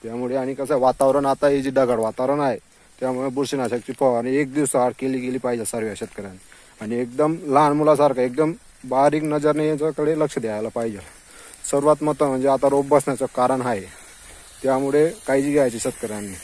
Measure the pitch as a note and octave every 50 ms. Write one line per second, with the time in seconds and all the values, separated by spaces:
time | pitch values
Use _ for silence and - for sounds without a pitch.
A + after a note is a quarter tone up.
0 | - A2+ A#2 A#2+ B2+ B2 B2+ C3+ B2+ C3 C3+ C3 C#3 A#2+ D3+ B2+ B2+ B2+ B2 -
1 | - C3+ C3 C#3+ C#3 C#3 C3+ - - C#3+ C#3+ C#3 C3 C#3 C3 C3+ C3 A#2+ A#2+ A2+
2 | A2+ A2 G#2+ - B2+ C3 C#3+ D3 C#3+ C3+ A#2 F#2+ _ _ _ _ _ _ _ -
3 | B2+ C3 B2+ B2+ C3 C#3 B2 C#3 C#3 B2 - C#3 B2+ A2+ A#2+ A#2+ G#2+ - B2+ -
4 | C#3+ C3 B2 A#2 A#2 B2+ C3 C#3+ D3 C3+ B2+ D3 D3 C3 - C3+ B2 B2+ A2+ -
5 | C3+ C3 C3 C3 B2 B2+ B2+ B2+ A#2 B2 A#2+ A#2+ A2 - - A#2 A2 A2 G2 -
6 | A#2 G#2 - - G2 G2 F#2 F#2 - - - - - - - - G#2+ G#2+ A#2+ A#2+
7 | B2+ A#2+ B2 C3+ D3+ D#3 E3 E3 - D3 C3 C#3+ D3+ D3 D3 D3+ D3+ D3+ D3+ C#3
8 | C#3+ C3+ C3 B2+ B2 B2+ B2 C#3 D#3 D#3 E3 - - - - - - C3 B2+ C3
9 | C#3 D3 D3 D#3 D3+ D#3 D3+ D3+ C#3+ D3+ D3 D3+ D3+ D3+ D#3 C#3 D3+ D#3+ C#3 -
10 | D3+ D3+ D#3+ D3+ D#3 D3 - C#3 A2+ A2 G#2+ G#2+ A2 A2 - A#2+ A#2 A2+ G#2+ G2
11 | - - - - - - - - - - - - - - - C#3+ C#3 D3+ D3+ C#3+
12 | D3+ D3+ D3 - D3+ C#3 C3 C3 B2+ C#3 C3+ C3 C#3+ C#3 C#3 C#3+ C#3 C#3 D3 C#3
13 | - - C3+ A2+ C3 A#2+ - C3 B2 B2+ C3 C3 B2 B2 A#2 G2 F2+ - - -
14 | - - - - - - - - - - - - - C3 C3 C3 C#3 C#3 C#3 D3
15 | D3+ E3 E3 - - - C3+ C#3 C#3 D3 C#3+ D3 C#3 B2 A2+ A2+ - C3 A#2+ -
16 | - A2 G#2+ G#2 G#2 G2+ F#2 E2+